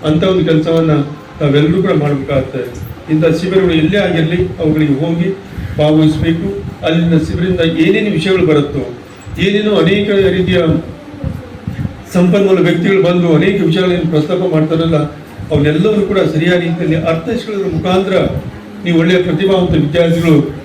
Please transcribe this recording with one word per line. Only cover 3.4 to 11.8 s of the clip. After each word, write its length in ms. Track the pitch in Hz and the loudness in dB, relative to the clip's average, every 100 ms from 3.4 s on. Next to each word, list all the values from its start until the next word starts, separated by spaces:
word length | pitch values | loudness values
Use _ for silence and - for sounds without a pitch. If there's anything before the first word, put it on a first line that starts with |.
| 180 190 180 | 0 2 2
ಎಲ್ಲೇ 240 | 160 156 202 | 2 2 2
ಆಗಿರಲಿ, 500 | 180 165 156 175 180 | 0 0 0 0 -2
ಅವುಗಳಿಗೆ 580 | - 160 151 151 135 165 | -2 0 2 2 0 0
ಹೋಗಿ 240 | 170 180 190 - - - - | -2 -2 -4 -10 -12 -8 0
ಭಾಗವಹಿಸ್ಬೇಕು. 920 | 151 156 156 151 165 165 196 202 - - 160 | 2 4 4 2 0 0 -4 -6 -10 -6 -2
ಅಲ್ಲಿನ 320 | 165 170 160 | 0 2 2
ಶಿಬಿರದಿಂದ 600 | - 165 190 175 165 156 | 0 -2 -2 0 0 2
ಏನೇನು 340 | 165 214 208 | 2 2 0
ವಿಷಯಗಳು 360 | 160 196 185 156 | -2 0 2 2
ಬರುತ್ತೋ, 320 | 147 139 139 - - - - - - | 2 0 -4 -8 -12 -18 -20 -14 -2
ಏನೇನು 340 | 190 208 214 190 | 0 0 2 2
ಅನೇಕ 340 | 165 202 208 | 2 2 2
ರೀತಿಯ 480 | 196 185 180 175 180 165 - - - - - - - - - - - | 2 2 2 0 2 2 0 -4 -14 -16 -10 -8 -8 -12 -12 -10 -8